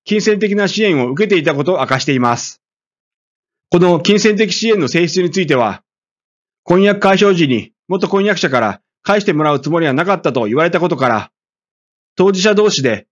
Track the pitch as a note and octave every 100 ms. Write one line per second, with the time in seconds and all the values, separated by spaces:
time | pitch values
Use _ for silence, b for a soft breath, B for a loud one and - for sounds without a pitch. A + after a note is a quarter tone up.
0 | - G#3 G#3+ G#3 G#3 G3+ G3 G3 G#3+ D3+
1 | B2 C#3+ G#3 F#3 D3+ C#3 C#3+ F3 B2+ C3
2 | D3+ C3+ A#2+ A#2+ - - _ _ _ _
3 | _ _ _ _ _ _ _ F3 F3+ E3
4 | F3 G3+ A3 G#3 G#3+ - A3+ G#3 C3 E3+
5 | E3+ F#3 F3 F#3 D#3+ C3+ A2 F#2+ _ _
6 | _ _ _ _ _ _ - F3+ G3+ G3+
7 | G3 F#3+ G3+ F3+ D3 A#2 - _ - F#3
8 | F3 G3 G3+ F#3 E3 B2+ A2 G2 _ _
9 | - G#3 G3+ D#3 D3+ C#3+ D3 E3 D#3 C3
10 | F3 F#3+ C#3+ B2+ G#2+ B2+ E3+ E3+ E3+ C#3
11 | B2+ G#2+ - _ _ _ _ _ _ _
12 | _ - F#3 F#3 G#3 G#3 G#3 - C3 G#2
13 | -